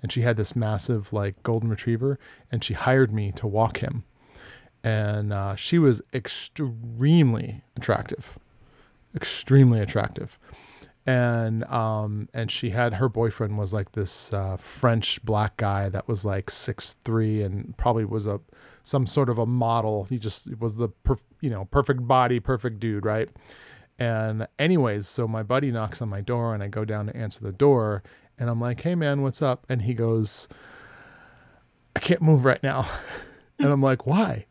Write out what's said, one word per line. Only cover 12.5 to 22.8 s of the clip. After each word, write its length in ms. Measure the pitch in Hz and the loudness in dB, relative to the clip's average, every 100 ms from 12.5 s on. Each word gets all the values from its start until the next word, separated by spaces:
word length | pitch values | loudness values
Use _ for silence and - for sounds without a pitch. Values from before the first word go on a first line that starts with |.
she 200 | - 123 | -4 -4
had, 240 | 104 120 | 0 0
her 140 | 98 131 | 2 -2
boyfriend 500 | 110 117 - 107 107 | 0 -2 0 -4 -2
was, 140 | 98 | -2
like, 200 | 104 98 | -4 -4
this, 400 | - 98 - - | -4 -6 -6 -6
uh, 240 | 101 95 92 | -4 -4 -6
French 680 | - - 127 113 - - | -10 0 2 2 0 -6
black 320 | 107 107 107 - | -2 0 0 0
guy 320 | 104 98 98 | -2 0 -2
that 180 | 95 - | -4 -4
was, 180 | 107 | -4
like, 240 | 104 98 - | -2 -4 -6
six 460 | - - - - - | -8 -8 -8 -10 -10
three 380 | - 113 110 107 | -2 0 2 0
and 340 | 101 101 - - | -2 -4 -8 -2
probably 280 | 123 113 | 0 0
was 220 | 107 110 104 | 0 -4 -4
a, 140 | 101 _ - - - | -6 _ -20 -20 -20
some 220 | - 139 123 | -4 0 2
sort 220 | - 127 | 2 2
of 100 | 117 | 2
a 80 | 117 | 0
model. 580 | 123 117 117 107 107 | 0 2 2 0 -2
He 140 | 98 123 | -4 -6
just 300 | 107 - - 113 | -6 -10 -12 -6
was 160 | 117 107 | -6 -2
the 120 | 117 - | -6 -2
perf-, 200 | - 131 _ _ | -2 -2 _ _
you 100 | 147 | -4
know, 140 | 107 98 | -4 0
perfect 400 | 139 135 131 120 | 0 2 0 4
body, 320 | 131 123 123 | 4 4 2
perfect 380 | - 123 123 107 | 0 -2 -2 -4